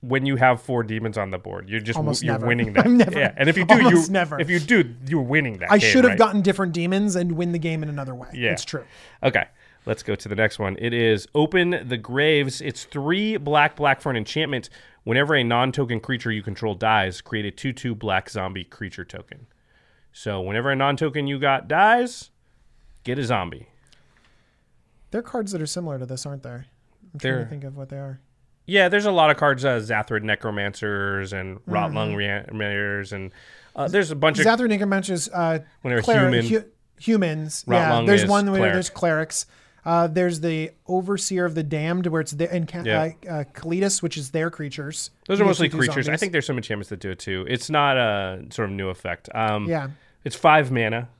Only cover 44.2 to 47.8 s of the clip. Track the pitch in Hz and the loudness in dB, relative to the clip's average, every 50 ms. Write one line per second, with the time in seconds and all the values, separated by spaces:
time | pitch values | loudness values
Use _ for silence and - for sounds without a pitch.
44.2 | 143 131 - 165 156 170 165 - 156 143 131 - 147 143 156 - - - _ _ | -10 -6 -4 -2 -2 -2 -4 -8 -12 -12 -10 -12 -12 -12 -10 -10 -12 -12 _ _
45.2 | _ - 185 196 208 196 180 - 170 147 - 156 - - 147 143 127 151 - 160 | _ -4 2 4 4 4 4 4 2 0 2 2 0 0 2 0 -2 0 0 -2
46.2 | - 196 170 151 139 - 139 123 107 - 110 101 104 - 104 90 - 98 92 - | -2 0 0 -2 -2 0 -4 -4 -4 -4 -6 -6 -6 -8 -10 -10 -8 -10 -10 -8
47.2 | - - 98 92 92 - 123 123 - - 156 151 | -8 -6 -6 -6 -4 -4 -4 -6 -4 -2 0 2